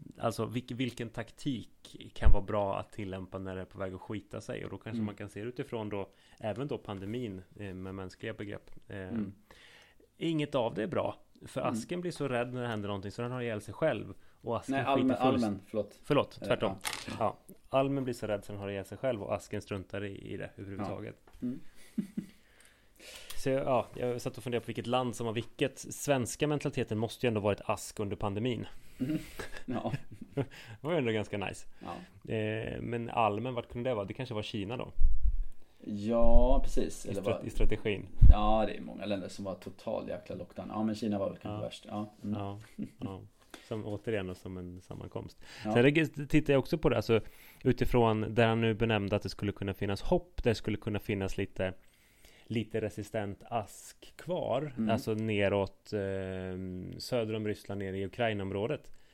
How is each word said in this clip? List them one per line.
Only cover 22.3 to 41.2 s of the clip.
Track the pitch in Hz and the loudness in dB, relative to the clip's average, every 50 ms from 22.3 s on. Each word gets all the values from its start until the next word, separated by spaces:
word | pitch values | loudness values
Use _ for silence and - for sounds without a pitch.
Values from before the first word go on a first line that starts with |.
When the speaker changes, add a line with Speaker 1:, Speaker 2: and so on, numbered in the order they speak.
| - - - - - - - - - _ _ - - - - - - - - - - - | -12 -20 -20 -20 -20 -20 -20 -20 -20 _ _ -20 -20 -20 -20 -20 -18 -18 -16 -10 -8 -4
Speaker 1:
Så, | - 139 | -2 0
ja, | 131 135 - - 131 117 104 - - | 0 0 0 2 2 2 0 -2 -6
jag | - 123 123 123 123 | -6 -4 -4 -4 -4
satt | - 135 - - | -6 -8 -8 -8
och | 113 | -6
funderade | 135 120 117 - | -4 -4 -4 -4
på | - | -4
vilket | 113 - 101 117 | -6 -6 -4 -2
land | 120 127 127 123 107 | 0 0 0 -2 -4
som | - 120 | -4 -4
var | 117 107 | -4 -4
vilket. | 120 110 - - - 147 131 - - | -4 -6 -6 -4 -2 -2 -2 -2 -6
Svenska | - - - - - 143 143 131 120 - - - 151 147 | -14 -14 -12 -6 0 0 2 2 0 -2 -4 -2 -2 0
mentaliteten | 151 143 - 147 127 - 113 - 110 107 | 0 0 -2 -2 -2 -2 -2 -2 -2 -2
måste | 113 110 - - - | -2 -4 -4 -2 -2
ju | 123 | 0
ändå | 113 107 | 0 2
varit | 98 104 98 - - | 2 0 0 0 0
ask | - 107 98 - - - - | -4 -4 -4 -6 -10 -8 -6
under | 107 101 101 | -6 -6 -4
pandemin. | - - 104 98 104 113 127 120 107 101 - - - - - - - | -4 -4 -2 -2 -2 -2 -2 -2 -4 -6 -8 -10 -14 -14 -14 -10 -6
Speaker 2:
Mm. | - - - 160 - - - - - - - - - | -4 -2 -2 -4 -6 -8 -12 -12 -12 -10 -10 -10 -8
Ja. | - - 110 - - - - - - - | -6 -6 -6 -4 -4 -6 -6 -8 -10 -12
Speaker 1:
<laughs> | - - - - | -14 -14 -10 -6
Det | 143 135 - - - - - 107 - | -6 -6 -6 -6 -16 -18 -18 -16 -10
var | - 143 | -6 -4
ju | 180 160 | -2 0
ändå | 131 113 | 0 0
ganska | 110 110 104 104 - 101 | 0 -2 -2 -4 -4 -6
nice. | 95 - - - - - - - | -6 -6 -8 -10 -12 -14 -14 -14
Speaker 2:
Ja. | - 92 87 90 90 - - - - - - | -12 -12 -12 -12 -14 -18 -20 -16 -10 -6 -4
Speaker 1:
Eh, | 110 110 110 110 110 113 - - 120 | -2 -2 -2 -4 -4 -6 -6 -6 -6
men | 120 113 117 117 117 117 | -6 -6 -6 -6 -6 -4
allmän, | - - 113 104 101 104 117 131 127 | 0 2 2 2 2 0 -4 -6 -6
vart | 117 117 - | -6 -8 -8
kunde | - 120 120 127 | -8 -6 -4 -4
det | 127 | -2
vara? | 104 101 | -4 -4
Det | 92 107 | -6 -6
kanske | - 131 117 113 | -8 -8 -8 -6
var | 107 | -8
Kina | 104 - - 110 98 98 120 - | -6 -6 -6 -6 -6 -6 -6 -8
då? | - - - - - - - - - - - - - - - - - - - - - | -8 0 6 10 10 12 12 10 8 8 6 4 2 0 -2 -6 -10 -14 -16 -14 -10
Speaker 2:
Ja, | - 104 101 101 110 117 117 117 117 117 120 123 127 135 135 - | -8 -6 -4 -2 0 4 8 10 12 12 12 12 12 8 6 6
precis. | - - - 101 - - - - | 6 4 4 2 2 -2 -6 -8
Speaker 1:
I | 101 | -6
Speaker 2:
Eller | 98 98 | -6 -4
Speaker 1:
stra-, | 95 98 92 90 | -2 -2 -2 -2
Speaker 2:
vad | - - | -4 -6
Speaker 1:
i | |
strategin. | - - 113 107 110 104 - 110 101 98 - - - - - - | 2 6 6 6 6 6 2 -2 -2 -4 -6 -4 6 12 12 12
Speaker 2:
Ja, | - 104 104 107 110 110 107 98 | 12 12 12 4 4 4 4 0
det | - - | -2 -4
är | |
många | - - - - - | -10 -10 -10 -8 -4
länder | 101 101 95 92 95 | -4 -4 -4 -4 -6
som | - - 101 | -8 -8 -6
var | 98 90 | -6 -8
total | 90 - - - - - 117 107 - 101 101 | -8 -10 -14 -14 -12 -8 -6 -6 -4 -4 -6
jäkla | - 90 - - - | -8 -8 -8 -10 -12
lockdown. | 92 - - - - 92 101 | -10 -12 -12 -12 -12 -12 -8
Ja, | 101 107 107 | -4 -2 -2
men | 110 104 | -2 -2
Kina | 104 - 110 104 | -2 -2 -2 -2
var | 101 | 0